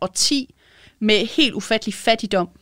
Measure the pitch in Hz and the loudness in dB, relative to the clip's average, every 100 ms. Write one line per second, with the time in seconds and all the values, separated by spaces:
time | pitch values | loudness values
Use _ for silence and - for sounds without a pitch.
0 | 190 - - 285 262 _ _ _ - _ | -6 -2 0 0 -4 _ _ _ -20 _
1 | 214 214 226 - 277 - - 220 220 - | 2 2 2 2 0 0 -2 -2 -2 -4
2 | - 226 202 196 175 - | 0 0 2 -2 -2 -6